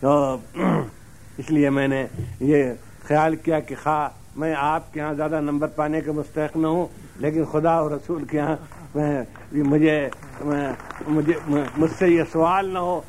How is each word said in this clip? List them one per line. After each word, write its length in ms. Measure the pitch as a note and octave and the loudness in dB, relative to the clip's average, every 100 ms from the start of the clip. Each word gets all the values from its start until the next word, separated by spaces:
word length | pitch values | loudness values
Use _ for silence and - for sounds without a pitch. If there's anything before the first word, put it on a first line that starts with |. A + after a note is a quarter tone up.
تو 360 | C3 D3 C#3 C3 G#2 | 4 4 4 -2 -8
<clears throat> 840 | - F3+ D#3+ A2+ - - - - - | -2 0 0 -2 -10 -20 -20 -20 -14
اس 120 | C3 | 0
لیے 200 | D#3 C#3+ | 4 4
میں 180 | C#3 C3+ | 4 2
نے 180 | C3+ B2 - - - | 0 -2 -6 -10 -4
یہ 240 | C3+ D3 C3 A#2 - - - | 2 4 4 -2 -12 -20 0
خیال 280 | D3+ D#3+ D#3+ | 2 2 0
کیا 240 | D#3+ D#3 | 0 -2
کہ 140 | D3 C3+ | -2 -6
خواہ 260 | - D3+ C#3+ - - - | -2 0 -2 -6 -18 -6
میں 180 | D#3 D#3 | -4 0
آپ 360 | C#3+ D#3+ D#3+ | 0 0 -4
کے 60 | D#3 | -8
ہاں 140 | D3+ | -6
زیادہ 260 | D3 D#3 D#3 | -2 -2 0
نمبر 260 | D3 D3 D3+ | 0 -2 -2
پانے 340 | D3+ D3+ D#3 | -2 -2 0
کا 120 | D#3 | -2
مستحق 440 | D3+ C#3+ - D3+ D#3+ | -4 -4 -4 -4 0
نہ 100 | D#3+ | 0
ہوں، 200 | E3 E3 - - - | 0 -2 -8 -18 -4
لیکن 280 | C#3+ D#3 | -2 0
خدا 280 | C#3+ D#3 D#3+ | 0 2 2
اور 180 | E3 D3+ | 2 2
رسول 340 | C#3+ - E3+ | -4 -6 -6
کے 160 | D3 D3+ | -4 -2
ہاں 160 | D3 D3+ - - - | 0 -2 -6 -18 -8
میں، 280 | C#3+ D3+ C#3+ A#2 - - | -2 0 0 -4 -12 -6
مجھے، 560 | C#3+ C#3+ D3+ D#3 D3+ C3+ - - - | 0 4 6 6 4 -2 -8 -16 -8
میں، 280 | C#3+ C#3+ C#3+ B2 - - - | -4 -2 -2 -6 -10 -12 -2
مجھے، 240 | D#3 D3+ E3 D#3+ D3 C3+ B2+ | 0 2 0 0 0 0 0
مجھ 140 | D#3+ D#3+ | 0 2
سے 100 | F#3 | 4
یہ 140 | E3+ D3+ | 4 4
سوال 360 | E3 E3 F#3 G3 | 2 4 4 0
نہ 100 | F#3 | -2
ہو 220 | F3 F3 | -2 -2